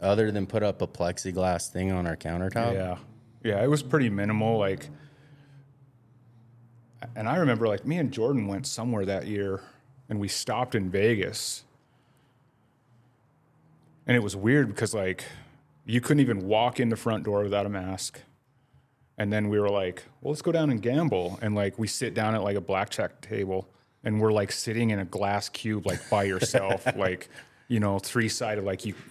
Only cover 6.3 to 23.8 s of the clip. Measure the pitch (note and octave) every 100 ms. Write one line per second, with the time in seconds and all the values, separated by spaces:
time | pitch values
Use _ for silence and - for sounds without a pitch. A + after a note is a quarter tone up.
6.3 | - - - - - _ - - A2+ A2
7.3 | E3+ D3+ A2+ A2+ G2+ - F3 C3+ B2 A2+
8.3 | C#3 G2+ G2 - - A#2+ A2 G2 F#2+ C#2
9.3 | G#2 G2 G2 - - _ - - G#2 G2
10.3 | - - A2+ B2+ A#2 F#2 G2 A2 A2+ F2+
11.3 | G2+ - - - _ _ _ _ _ _
12.3 | _ _ _ _ _ _ _ _ _ _
13.3 | _ _ _ _ _ _ _ - B2 G#2
14.3 | F#2+ G#2 D3 A#2+ G2+ A2 A2 F#2+ F#2 -
15.3 | - - - _ _ - A#2+ B2 D3+ B2+
16.3 | G#2 F#2 G#2+ A#2+ - A#2 A2 A#2+ G#2+ G#2
17.3 | G2+ G#2 G2+ G2+ G2 F#2 F#2+ - - -
18.3 | _ _ _ _ _ _ _ _ - G#2
19.3 | G#2+ G#2+ G#2 G#2 G2+ F#2 F2+ - - C3+
20.3 | D3+ - E3 D3+ A#2 A#2 C#3 E3 F#2+ F2
21.3 | F#2+ A2 G#2 G2+ G#2 A2 - A#2 A2+ G#2+
22.3 | A2 G2+ G2+ E2+ F#2+ G#2 - G2 - -
23.3 | G#2+ F#2+ F#2+ - _